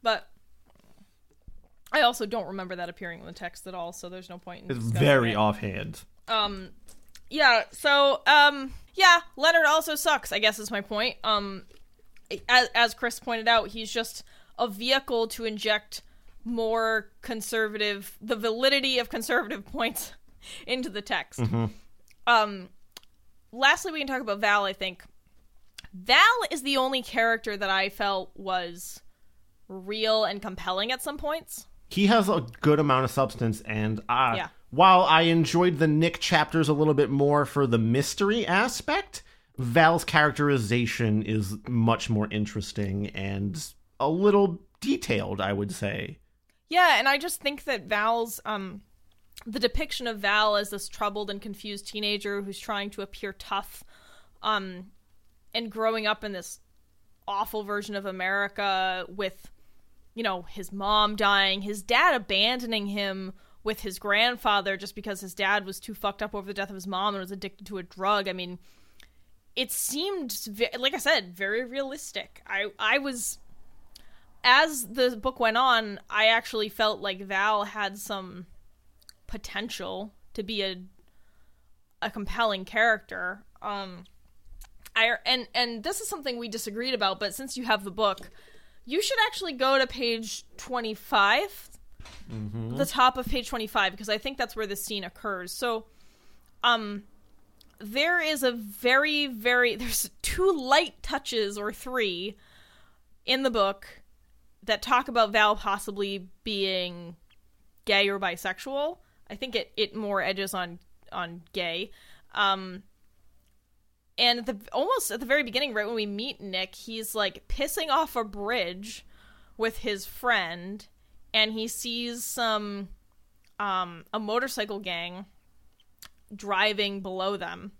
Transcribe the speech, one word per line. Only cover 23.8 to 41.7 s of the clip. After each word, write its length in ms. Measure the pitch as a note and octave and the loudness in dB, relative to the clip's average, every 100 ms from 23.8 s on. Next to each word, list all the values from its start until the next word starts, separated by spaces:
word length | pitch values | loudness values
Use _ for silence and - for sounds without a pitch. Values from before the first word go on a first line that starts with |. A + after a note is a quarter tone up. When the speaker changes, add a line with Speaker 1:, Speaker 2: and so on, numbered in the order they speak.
| F#4+ | 0
Speaker 1:
we 80 | D#4 | -6
can 80 | C#4 | -4
talk 140 | C4 | -4
about 180 | A3+ G3+ | -4 0
Val, 240 | G#3+ G#3 | 2 2
I 100 | G3 | 2
think. 300 | F#3+ F#3+ F3+ - - _ - - - - - - | -4 -8 -10 -20 -20 _ -20 -20 -20 -20 -20 -18
Val 240 | F#3 F#3+ C4+ G#4 A#4+ F#4+ | -16 4 8 8 6 0
is 120 | E4 | -4
the 140 | C4+ C4+ | 0 2
only 240 | C4 C4+ | 2 0
character 540 | - B3 A3+ A3+ A3+ G3+ | -2 0 2 0 -4 -6
that 120 | G3+ | 0
I 200 | F#3+ G3 | 0 0
felt 420 | G3 G3+ F#3+ F#3+ - | -2 -2 -2 -4 -12
was 680 | F#3+ F#3 F3 F3 - - - _ - - _ _ - | -4 -4 -4 -12 -16 -16 -20 _ -20 -20 _ _ -16
real 560 | F#3+ F#3 G#3+ A3 A3 | -14 -8 -2 2 4
and 180 | G#3 G3+ | 2 -2
compelling 500 | G3+ F#3+ - F#3 A3 | -8 -6 -4 -2 -2
at 80 | - | -2
some 140 | D#4 C#4+ | -4 -6
points. 500 | D4 D#4+ - - - - - | -4 -4 -6 -16 -16 -20 -6
Speaker 2:
He 180 | - G3+ | 4 6
has 220 | A3+ G3 | 6 6
a 160 | E3+ A#2+ - | 2 -2 0
good 180 | D3 D3+ | 4 4
amount 240 | D3 C3 | 6 4
of 80 | C3 | 4
substance, 480 | - C3+ - A#2 A2 | 2 0 2 -2 -2
and, 380 | - G#2+ G#2+ G#2+ - | -4 -2 0 -2 -2
uh, 260 | A#2+ C3 A2+ | 2 2 2
Speaker 1:
Yeah. 100 | D#3+ - - | -4 -10 -8
Speaker 2:
while 320 | C3 F#3 F#3 | 8 10 10
I 220 | F3 D#3+ | 10 8
enjoyed 560 | E3+ E3 D3+ E3+ F3+ D3+ | 8 6 4 4 4 4
the 80 | D#3+ | 4
Nick 320 | D3+ E3 - | 4 2 0
chapters 480 | - E3 D3+ E3 D3+ | 2 4 4 2 2
a 40 | |
little 200 | D3 D3+ | 4 4
bit 160 | C#3+ C#3+ | 4 4
more 360 | C#3 C#3+ D3 C#3 | 4 4 4 2
for 220 | C#3+ C#3 | 2 4
the 100 | A#2 | 4
mystery 680 | A2 B2 C#3 - G3+ A#3 G3 | 4 2 2 0 2 2 2
aspect, 760 | F#3 A#3+ - - E4 - - - _ _ - | 2 2 -2 -2 -2 -2 -14 -18 _ _ -6
Val's 480 | B2 A#2+ D#3+ E3+ - | 2 8 8 6 4
characterization 1160 | D#3+ D3+ C3+ D3 C#3 G#2+ A#2+ A#2 - A#2 G#2+ | 4 4 4 2 4 2 0 0 0 2 2
is 320 | G#2 A2 G2 G#2 | 2 0 -2 -6
much 420 | - | -2